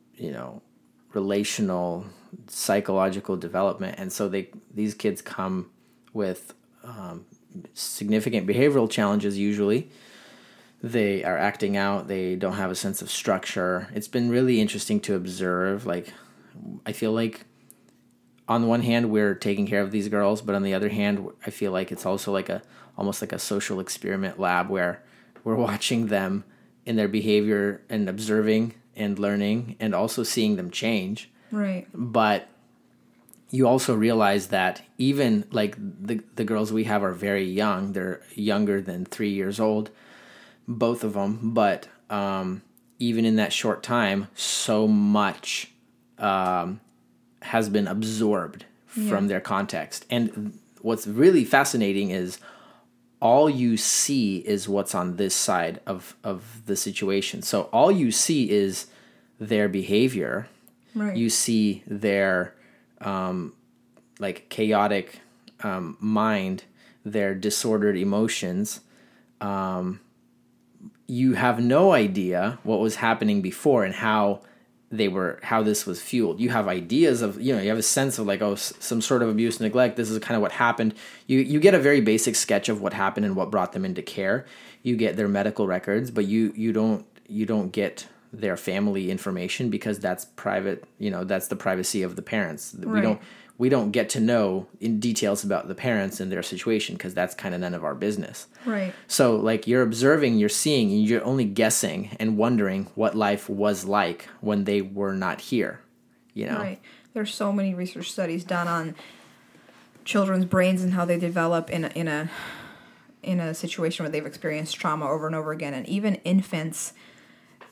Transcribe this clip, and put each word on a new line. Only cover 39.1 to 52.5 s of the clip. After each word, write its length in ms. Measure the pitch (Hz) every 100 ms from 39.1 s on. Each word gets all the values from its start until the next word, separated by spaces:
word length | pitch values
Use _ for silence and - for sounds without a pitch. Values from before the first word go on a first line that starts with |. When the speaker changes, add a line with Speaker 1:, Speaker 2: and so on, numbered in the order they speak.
| - 104
Speaker 1:
years 280 | 98 95 104
old, 320 | 110 107 107 - - - - - - _ -
both 340 | 113 117 120
of 120 | 110 101
'em. 380 | 98 113 117
But, 340 | 113 104 90 - - -
um, 520 | 104 98 95 92 98 - _ _ -
even 260 | 117 113
in 120 | 113 110
that 160 | 104
short 300 | - 113 107
time, 460 | - 120 101 98 101
so 520 | - - - - 110 110
much, 840 | 104 104 104 98 - - - - _ _ _ _ -
um, 640 | 107 95 92 90 87 107 _ _ _ _ _ -
has 260 | - 113 104
been 180 | 104 95
absorbed 800 | 101 110 110 107 98 82 - - _ _
from 380 | 226 214 101
Speaker 2:
Yeah. 40 | 101
Speaker 1:
their 120 | 95
context. 640 | - 98 101 87 - - -
And 500 | 120 110 107 104 - _ -
what's 260 | 110 110 104
really 380 | 110 170 170
fascinating 640 | 110 135 139 120 101 98 98
is 280 | 92 90 - -